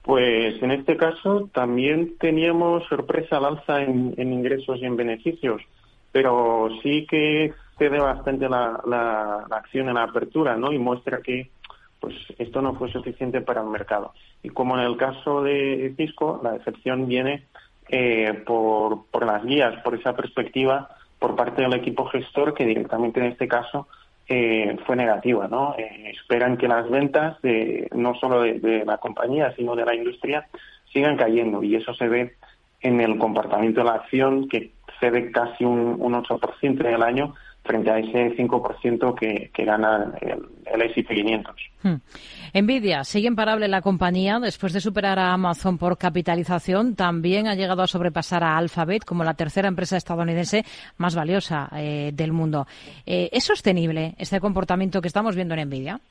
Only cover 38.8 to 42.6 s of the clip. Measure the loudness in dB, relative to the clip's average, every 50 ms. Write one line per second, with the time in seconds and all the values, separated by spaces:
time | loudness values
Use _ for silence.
38.8 | 0 0 0 2 0 0 0 0 -2 -2 -2 -4 -6 -6 -6 -2 2 2 2 4
39.8 | 4 2 2 2 0 -2 -6 -8 -6 -6 -6 -6 -8 -14 -20 -18 -8 -4 0 0
40.8 | 0 2 0 -2 -2 0 -2 0 2 0 0 -2 -4 -10 -14 -16 -18 -18 _ -2
41.8 | -2 -2 -2 -2 _ _ -20 -20 -20 -20 -18 -18 -18 -2 0 2